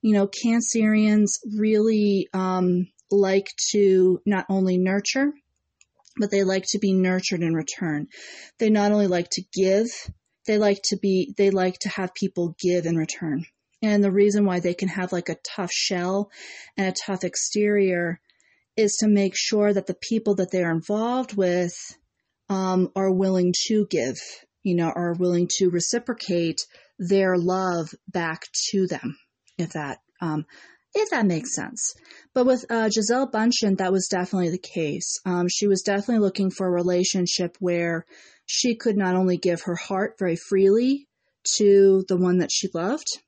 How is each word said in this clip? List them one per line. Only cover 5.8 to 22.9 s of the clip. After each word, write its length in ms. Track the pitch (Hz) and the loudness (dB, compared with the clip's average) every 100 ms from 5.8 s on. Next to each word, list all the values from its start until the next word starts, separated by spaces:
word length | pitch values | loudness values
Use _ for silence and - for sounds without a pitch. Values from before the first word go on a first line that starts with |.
| _ _ _ - | _ _ _ -6
but 140 | 202 | -2
they 140 | 196 | 2
like 200 | 190 190 190 | 2 0 -2
to 100 | 202 | -2
be 140 | 202 | 0
nurtured 500 | 190 185 185 - 180 | 2 2 0 -2 -2
in 120 | 165 | 0
return. 520 | 165 147 - 175 147 151 - - - - _ | -2 -4 -6 -4 -4 -6 -14 -20 -20 -20 _
They 120 | 220 | 2
not 220 | 214 202 | 4 4
only 160 | 208 202 | 2 2
like 200 | 180 175 | 0 -2
to 100 | - 180 | -6 -8
give, 360 | - 190 196 233 - - - _ _ - | 0 2 4 2 -6 -16 -18 _ _ -2
they 120 | 214 | 2
like 220 | 208 202 | 2 0
to 120 | - 202 | -2 -2
be, 380 | 202 190 185 - | 0 0 0 2
they 140 | 196 | 2
like 260 | 196 185 180 | 2 0 -2
to 80 | 202 | -8
have 260 | - 185 | -6 -8
people 400 | - 190 - 175 165 | -4 -6 -2 -4 -2
give 260 | 185 175 165 | 0 0 0
in 100 | 165 | -2
return. 480 | 156 - 165 143 165 _ _ _ | -2 -6 -6 -6 -8 _ _ _
And 200 | 220 208 | 0 2
the 100 | 202 | 2
reason 340 | 190 202 202 202 | 4 4 4 2
why 140 | 180 | 2
they 140 | 175 | -2
can 120 | 175 190 | -2 -4
have, 240 | 180 180 | -4 -4
like, 160 | 180 - | -4 -6
a 80 | 160 - - | -10 -10 -8
tough 160 | 180 | -6
shell 580 | - - 185 180 196 208 - - - - - | -4 -4 -2 -2 -2 -4 -10 -20 -20 -16 -4
and 100 | 190 | -4
a 80 | 185 - | -4 -6
tough 180 | 190 | -4
exterior 960 | 180 - - 208 208 208 196 175 175 175 _ _ _ _ _ - | -4 -4 -4 0 2 2 2 0 -2 -6 _ _ _ _ _ 0
is 200 | 214 - | 0 2
to 80 | 214 | 2
make 260 | 202 196 185 | 4 2 -2
sure 360 | - 220 208 | -2 2 2
that 140 | 196 - | 0 -2
the 100 | 185 - | -10 -4
people 280 | 226 214 196 | -2 0 0
that 160 | 185 | 0
they're 180 | 185 170 | 0 0
involved 680 | 165 - 208 226 254 254 202 | -2 -2 -2 0 -2 -4 -2
with, 380 | 185 175 175 - - - _ _ _ _ _ | 0 2 -2 -6 -20 -20 _ _ _ _ _
um, 420 | 196 185 190 180 | -4 0 0 0